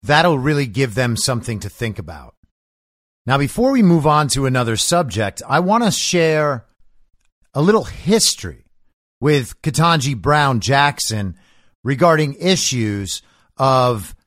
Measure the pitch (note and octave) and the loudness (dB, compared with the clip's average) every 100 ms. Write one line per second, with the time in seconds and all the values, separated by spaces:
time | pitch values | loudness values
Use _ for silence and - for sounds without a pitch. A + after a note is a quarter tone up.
0 | G2+ D3 F3 D3 C3 D3 C3+ G2+ C3+ G#2 | 2 2 4 2 0 -2 -2 -2 -2 -2
1 | B2 A2+ - B2 A#2 G#2+ G2 - A#2 G2+ | -2 -2 -2 -4 -4 -8 -8 -8 -8 -8
2 | E2 D#2 C2+ _ _ _ _ _ _ _ | -12 -14 -18 _ _ _ _ _ _ _
3 | _ _ - C#3 C#3+ - B3 C4+ G3+ E3+ | _ _ -2 0 0 0 2 4 4 4
4 | D3 D3+ D3 C#3 C3+ B2+ A#2 A2 - E3+ | 4 2 0 0 0 0 0 -2 0 0
5 | D#3 F#2+ G#2 - - C#3 F3+ A3 A#3 - | -2 -4 -4 -6 -4 -2 0 0 0 -2
6 | - F3 D#3+ D#3 D3+ C3 - _ - _ | -2 0 2 2 0 -4 -10 _ -20 _
7 | _ _ _ _ _ - D#3+ G#3+ G#3 - | _ _ _ _ _ 0 4 2 0 -8
8 | - A3 - - F2 C#2 _ _ _ _ | 0 2 2 -2 -10 -14 _ _ _ _
9 | _ _ C3 D3 B2 - - C3 E3 E3 | _ _ 0 0 0 -8 -6 0 2 2
10 | C3+ B2+ G#2+ D3 C#3+ B2 F#2+ C#3 C#3+ C#3+ | 0 -4 0 2 2 0 0 2 2 0
11 | - A2 G2 E2+ _ _ _ _ A#2+ C3+ | -6 -6 -6 -10 _ _ _ _ -6 2
12 | F3 D#3+ D3+ C#3 F3 F#3+ - B2+ A2 G2+ | 4 4 0 -2 0 0 0 -2 -2 -2
13 | G2 - _ _ _ _ C3+ C3 B2 A#2 | -6 -10 _ _ _ _ 0 2 2 0
14 | F#2 - | -6 -16